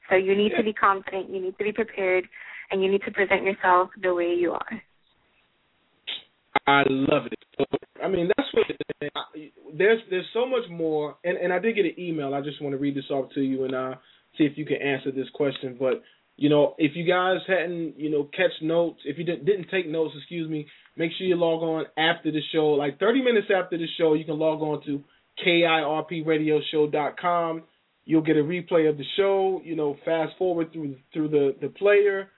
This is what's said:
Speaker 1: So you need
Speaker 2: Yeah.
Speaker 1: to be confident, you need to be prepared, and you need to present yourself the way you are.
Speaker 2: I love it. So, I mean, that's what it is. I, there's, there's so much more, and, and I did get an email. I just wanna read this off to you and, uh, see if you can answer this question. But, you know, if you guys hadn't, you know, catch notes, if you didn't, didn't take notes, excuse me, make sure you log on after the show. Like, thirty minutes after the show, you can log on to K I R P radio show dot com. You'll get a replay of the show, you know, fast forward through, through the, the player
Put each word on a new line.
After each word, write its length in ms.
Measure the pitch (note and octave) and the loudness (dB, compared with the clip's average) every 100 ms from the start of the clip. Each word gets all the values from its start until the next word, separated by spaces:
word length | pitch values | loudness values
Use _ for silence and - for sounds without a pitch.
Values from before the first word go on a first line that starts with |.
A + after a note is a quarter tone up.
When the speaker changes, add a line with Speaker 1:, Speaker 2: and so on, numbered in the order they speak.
| - | 2
Speaker 1:
So 60 | F#3+ | 2
you 180 | F#3+ | 4
need 180 | G3 G#3 | 2 2
Speaker 2:
Yeah. 60 | - | 2
Speaker 1:
to 40 | |
be 100 | G#3+ | -2
confident, 560 | G#3 G#3 G3 - F#3+ F#3 | 2 2 2 -2 -8 -6
you 120 | F#3+ | -6
need 160 | F#3 F#3+ | -6 -4
to 60 | |
be 80 | G#3 | -4
prepared, 540 | G#3 A3 - F#3+ F#3 F3+ - - - - | -2 -4 -2 0 0 -2 -14 -18 -18 -6
and 120 | G3 | 0
you 80 | F#3+ | 2
need 120 | G3+ | 2
to 80 | G#3 | 0
present 320 | G#3 F#3+ G3 | -2 0 2
yourself 480 | F#3+ G3 F#3+ F3+ F#3 - | 0 0 4 4 4 -2
the 140 | F#3 | -2
way 200 | F3 F3 | 0 0
you 180 | F3 F3 | 0 0
are. 300 | - - A3+ - _ _ _ _ _ _ _ _ _ _ _ - - - _ _ - - | -2 -8 -12 -14 _ _ _ _ _ _ _ _ _ _ _ -14 -14 -14 _ _ -2 4
Speaker 2:
I 180 | C#3 C#3 | 4 4
love 380 | C3+ C#3 D3 A#3 | 2 2 0 0
it. 180 | - _ _ | -12 _ _
So, 60 | - - - - | -2 -2 -8 -8
I 60 | E3+ | -4
mean, 220 | F#3+ E3+ | -2 0
that's 200 | G#3+ C#4 | 0 0
what 160 | - - | 0 0
it 100 | - - - | -2 -10 -8
is. 80 | D3 | -8
I, 360 | - - D#3 D3+ _ - D3+ | -10 -12 -16 -20 _ -18 0
there's, 240 | F#3+ A3+ A3 | 4 4 0
there's 200 | F#3 D#3+ | -6 -4
so 140 | A3+ B3+ | -4 -2
much 240 | B3+ F#3 | -2 -4
more, 460 | E3+ D#3+ D#3 D3+ C3+ | -4 -2 -2 -4 -6
and, 120 | F3 F3+ | -6 -2
and 160 | F3+ | 0
I 60 | F3+ | 0
did 180 | G#3+ G#3+ | 0 0
get 80 | |
an 120 | F3 - | 0 -2
email. 360 | F3+ E3 C#3 | -6 -4 -4
I 60 | C#3 | -4
just 220 | C#3+ C#3 | -6 -8
wanna 160 | D3 C#3 | -6 -4
read 160 | C#3+ | -2
this 160 | C#3 C3+ | -4 -4
off 200 | C#3+ C3 | -4 -4
to 60 | - | -2
you 240 | C3+ C3 | -2 -2
and, 100 | C3 | -2
uh, 200 | C3 C3 C3 _ _ _ - | -4 -6 -10 _ _ _ 0
see 60 | |
if 140 | D3+ C#3+ | 0 0
you 80 | D3+ | -4
can 100 | C#3 | -2
answer 340 | C#3+ C3+ C#3+ | -2 -4 -4
this 180 | C3 C3 | -6 -8
question. 420 | - C#3+ C3+ C3+ B2 | -2 -2 -2 -10 -4
But, 240 | C3 A#2+ _ _ _ - | -2 -2 _ _ _ -2
you 140 | C#3+ | 4
know, 240 | D3+ C#3+ - | 6 4 2
if 160 | D#3 | -2
you 100 | E3 | 0
guys 340 | E3+ F3+ F#3 F#3 - | 0 2 2 0 0
hadn't, 520 | F#3 E3 F3 E3 - | 0 0 -4 -8 -6
you 120 | D3+ | -2
know, 140 | D3+ | -2
catch 280 | C#3+ - F3+ - | -2 0 0 0
notes, 400 | D#3 E3 E3+ E3 | 0 2 2 -2
if 120 | - C#3+ | -8 -6
you 60 | |
didn't, 220 | E3+ E3 D3 | -4 -2 0
didn't 220 | G3+ D#3+ | 0 0
take 180 | F#3+ E3+ | -4 -2
notes, 260 | D#3+ D#3 D3 | -2 -4 -4
excuse 320 | C3+ F3 D#3+ | -12 -8 -6
me, 180 | D#3 C#3+ - _ | -6 -8 -16 _
make 160 | - E3+ E3+ | -6 -4 -2
sure 100 | F#3 | 0
you 100 | F3 | 2
log 260 | E3+ D#3+ | 2 0
on 240 | E3 D#3+ D3 - | 0 -4 -4 0
after 340 | D#3+ E3 D#3+ | 0 0 -2
the 120 | D3+ D3 | -4 -2
show. 160 | E3 D#3 | 0 2
Like, 260 | D3 C#3+ C#3 | 2 0 0
thirty 240 | G3 B3+ | 2 2
minutes 240 | B3+ A3+ G3+ | 4 2 2
after 240 | F#3+ F3+ E3+ | 0 0 -6
the 80 | E3 - | -6 0
show, 140 | E3 | 2
you 140 | D#3 D#3+ | 2 0
can 120 | D3+ | 0
log 220 | D#3+ D3+ | 0 0
on 240 | D3+ D3+ | -2 -4
to 180 | D3 C#3+ C#3+ _ _ - | -4 -8 -8 _ _ -4
K 220 | - E3+ | 2 4
I 160 | E3+ D#3+ | 4 2
R 240 | D3 D#3 | 0 -2
P 160 | D3+ E3+ | -4 -6
radio 400 | D#3 D#3+ D#3 D3+ D3 | 0 2 4 2 0
show 160 | D#3 D3+ | 0 2
dot 320 | D3+ C#3+ - | 2 -2 -2
com. 440 | F3+ F3 E3 D#3+ - _ _ _ | 0 0 0 -4 -10 _ _ _
You'll 160 | - D#3+ | 0 2
get 160 | D#3+ D3+ | 4 2
a 60 | |
replay 480 | D3 F3+ F3 F3 D#3 | 2 -2 0 2 4
of 80 | D3 | 0
the 60 | C3+ - | -4 0
show, 460 | G3 G3 F#3+ F#3 | 2 2 0 -2
you 100 | D3+ | -6
know, 220 | D#3+ D3 C#3+ | -4 -4 -4
fast 320 | - E3 D#3 - | -2 -2 -2 -2
forward 340 | F#3 E3+ D#3+ | -2 0 -4
through, 240 | E3 D3 C3 _ | -6 -8 -10 _
through 140 | E3 D3+ | -4 0
the, 280 | D3+ C#3 C3+ | 2 2 0
the 60 | D3 | -8
player 580 | - G3 G3+ G3+ G3 G3 | 0 4 6 4 0 -6